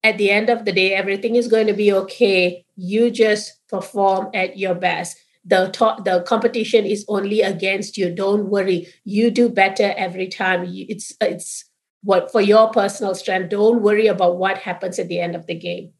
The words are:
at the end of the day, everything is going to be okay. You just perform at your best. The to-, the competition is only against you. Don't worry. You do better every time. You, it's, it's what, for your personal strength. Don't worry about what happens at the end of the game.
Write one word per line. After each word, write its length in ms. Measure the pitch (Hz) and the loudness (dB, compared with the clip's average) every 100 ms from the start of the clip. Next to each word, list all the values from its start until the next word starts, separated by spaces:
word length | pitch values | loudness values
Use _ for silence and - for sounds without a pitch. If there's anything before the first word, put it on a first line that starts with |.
at 140 | 220 208 | 0 2
the 140 | 196 | 2
end 180 | 208 226 | 2 2
of 160 | 233 220 | 0 0
the 60 | |
day, 200 | 185 190 | 0 0
everything 420 | 196 190 196 226 240 | 0 -2 -4 0 0
is 120 | 233 | 2
going 200 | 220 220 | 2 2
to 60 | |
be 200 | 196 208 | 2 2
okay. 720 | 190 190 - 214 190 180 180 _ - | 2 -2 0 2 4 2 -2 _ -12
You 340 | 180 214 240 | -4 2 2
just 560 | 233 220 208 - _ _ | 4 2 2 -4 _ _
perform 600 | 190 - 208 196 190 190 | -10 -6 0 2 2 -2
at 240 | 202 185 190 | -4 -4 -2
your 180 | 190 180 | -4 0
best. 420 | 180 160 175 - _ _ 180 | -2 -2 -8 -14 _ _ 2
The 220 | 190 190 | 2 2
to-, 300 | - 220 - | 2 0 2
the 200 | 190 180 175 | 0 0 0
competition 580 | 220 226 233 214 226 202 | 0 0 -2 2 2 2
is 200 | 208 - | -4 -2
only 340 | 202 196 214 | -4 0 0
against 560 | 196 170 190 190 - - | 0 0 -2 -4 -6 -4
you. 160 | 180 | -4
Don't 360 | 170 196 208 196 | -2 0 0 0
worry. 380 | 202 190 175 - _ 208 | -2 0 -2 -4 _ -4
You 260 | 202 233 | 0 2
do 160 | 240 240 | 4 2
better 460 | 202 190 196 202 - | 2 0 2 -2 0
every 320 | 185 185 185 | -6 -6 -8
time. 380 | - 190 180 175 | -4 -2 -2 -4
You, 200 | 190 - | -10 -12
it's, 240 | 214 - - | -12 -12 -4
it's 440 | 214 - - - - _ _ _ | -4 -4 -12 -14 -18 _ _ _
what, 300 | 196 185 175 | 0 0 2
for 80 | 226 | 0
your 280 | 202 214 220 | 4 6 6
personal 440 | 226 196 - 202 180 | 4 0 -2 -6 -4
strength. 340 | - 185 180 | -4 -4 -2
Don't 320 | 202 214 233 | 2 2 4
worry 260 | 208 214 220 | 2 4 2
about 300 | 180 180 175 | 4 2 2
what 200 | 190 190 | -2 -2
happens 420 | 202 180 185 170 | -6 -8 -6 -6
at 80 | 160 | -6
the 140 | 175 | -4
end 160 | 170 170 | -4 -6
of 100 | - | -10
the 80 | 165 | -10
game. 360 | 175 175 165 _ | -8 -10 -12 _